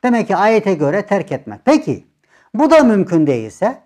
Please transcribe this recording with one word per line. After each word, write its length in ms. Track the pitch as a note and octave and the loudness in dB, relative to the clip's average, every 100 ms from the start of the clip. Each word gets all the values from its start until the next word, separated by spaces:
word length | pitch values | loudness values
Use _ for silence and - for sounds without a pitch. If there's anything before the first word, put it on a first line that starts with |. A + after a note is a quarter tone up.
Demek 220 | B3 A#3+ - | 0 -2 -2
ki 80 | F3+ | 0
ayete 380 | G#3 A3 G3+ | 2 2 0
göre 280 | E3+ C#3+ F#3 | -2 -2 -2
terk 300 | G3 G3+ D#3 | -2 -4 -4
etmek. 280 | C3+ - G#2+ | -10 -10 -6
Peki 420 | - D4+ D4+ A2+ _ _ _ _ _ | 0 0 0 -8 _ _ _ _ _
bu 160 | G#3+ C#4+ | -2 4
da 120 | D#4+ | 4
mümkün 440 | B3+ G#3 F3+ E3+ D3+ | 4 2 0 0 0
değilse 520 | B2 A2 - G#3 C4+ | -2 -6 -6 -6 -6